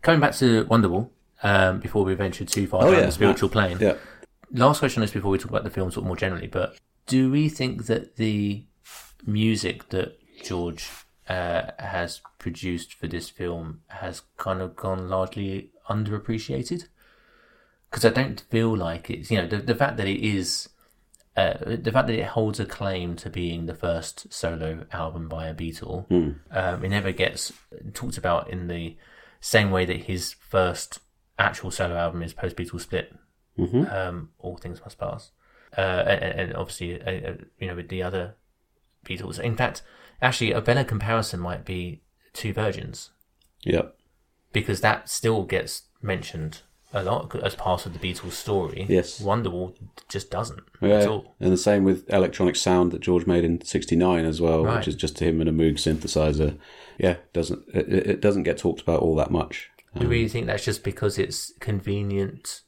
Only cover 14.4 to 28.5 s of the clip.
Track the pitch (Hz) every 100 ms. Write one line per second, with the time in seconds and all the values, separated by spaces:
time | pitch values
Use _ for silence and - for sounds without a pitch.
14.4 | - 92 92 - 95 92 92 95 95 -
15.4 | 98 95 - _ - 104 107 104 - 113
16.4 | - 135 127 175 - _ _ _ _ _
17.4 | _ _ _ _ _ - 117 120 135 123
18.4 | - 113 113 107 85 82 - - - 110
19.4 | 87 104 110 113 139 113 98 98 107 98
20.4 | 87 - - _ _ _ _ _ _ -
21.4 | 90 - - 113 123 117 113 113 - -
22.4 | 110 98 107 - 98 95 87 85 - -
23.4 | 87 85 82 80 87 82 80 - - -
24.4 | 85 80 78 80 - - 80 82 80 80
25.4 | 80 78 82 80 - 90 95 90 78 73
26.4 | - 98 92 90 95 101 98 92 92 -
27.4 | - - _ - - 101 - - 92 85
28.4 | -